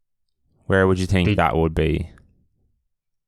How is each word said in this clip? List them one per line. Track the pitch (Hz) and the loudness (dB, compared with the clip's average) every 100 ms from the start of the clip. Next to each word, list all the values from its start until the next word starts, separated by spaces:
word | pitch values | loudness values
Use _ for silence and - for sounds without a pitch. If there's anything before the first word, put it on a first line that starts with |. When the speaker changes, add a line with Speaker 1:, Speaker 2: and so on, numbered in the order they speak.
| _ _ _ _ _ _ - | _ _ _ _ _ _ -2
Speaker 1:
where | 95 95 | 0 2
would | 92 | 0
you | 92 | 0
think | 95 87 | 0 0
Speaker 2:
They | 95 | 0
Speaker 1:
that | 82 71 | 0 0
would | 82 80 | -2 0
be? | 78 76 80 - _ _ _ _ _ _ _ _ _ _ | -2 -2 -6 -16 _ _ _ _ _ _ _ _ _ _